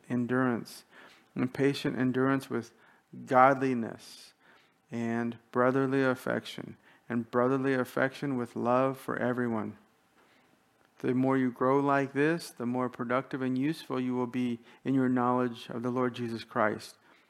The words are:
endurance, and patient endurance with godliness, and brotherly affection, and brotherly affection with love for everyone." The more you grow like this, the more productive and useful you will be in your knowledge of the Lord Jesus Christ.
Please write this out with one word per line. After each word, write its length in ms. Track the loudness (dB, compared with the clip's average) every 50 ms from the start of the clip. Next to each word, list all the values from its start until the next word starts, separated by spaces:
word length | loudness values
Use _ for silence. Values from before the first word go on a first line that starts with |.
| _ -4
endurance, 760 | -2 -2 0 0 0 2 2 2 0 -2 -4 -8 -16 -20 -20 _ -20 -20 -20 -20 -20 -20 _ _ -6
and 180 | -4 -4 -4 -2
patient 460 | 0 0 0 0 0 -4 -4 -2 0
endurance 500 | -2 0 0 2 2 2 2 0 -2 -4
with 220 | -6 -6 -6 -8 _ _ _ -20 _ _ _ _ -18 -16 -6 2
godliness, 1040 | 6 8 8 8 8 6 2 0 0 0 -2 -6 -8 -12 -16 -20 -20 -20 -20 -20 _ _ _ -20 -20 -20 _ _ _ _ _ -10
and 460 | -6 -4 -2 -2 -2 -2 -2 -4 -6 -10 _ _
brotherly 520 | 0 2 4 4 4 2 2 2 2 2 2
affection, 720 | 2 0 0 -2 -2 -2 -2 -4 -6 -12 -12 -12 -14 -16 _ _ -20 -20 -20 _ -6
and 220 | -4 -4 -4 -2
brotherly 460 | 0 0 2 2 2 0 0 0 0
affection 600 | 0 -2 -2 0 0 0 0 0 -4 -4 -4 -2
with 200 | -2 -4 -4 -4
love 420 | -4 0 2 4 4 2 2 -2 -4
for 180 | -6 -6 -4 -2
everyone." 600 | -2 -2 0 0 -2 -2 -2 -2 -4 -6 -10 -12 -20 _ _ _ _ _ _ _ _ _ _ _ _ _ _ _ _ _ _ _ _ _ _ -6
The 140 | -4 -2 0
more 240 | 2 2 4 4 2
you 140 | 2 0
grow 280 | 0 0 2 4 4 4
like 340 | 4 4 2 2 0 0 0
this, 360 | 0 2 2 0 -2 -4 -10
the 160 | -10 -8 -6
more 240 | -4 -2 -2 -2 -4
productive 520 | -4 -6 -4 -2 0 -2 -2 -2 -6 -4
and 160 | -4 -2 -2 0
useful 420 | 0 -2 -2 -4 -6 -6 -4 -4
you 160 | -2 -2 -2
will 120 | -2 -2 -2
be 320 | -2 -2 -2 -2 -4 -6 -10 -18 -20 -10 -4
in 100 | 0 2
your 160 | 2 2 2
knowledge 580 | 2 2 2 2 2 2 2 0 -4 -8 -12 -10
of 120 | -8 -6
the 80 | -4 -4
Lord 240 | -2 0 0 -2 -2
Jesus 300 | -2 -6 -6 -6 -8 -10
Christ. 520 | -6 0 2 2 2 2 -2 -8 -16 -20 _ _ _ -20 _ _ _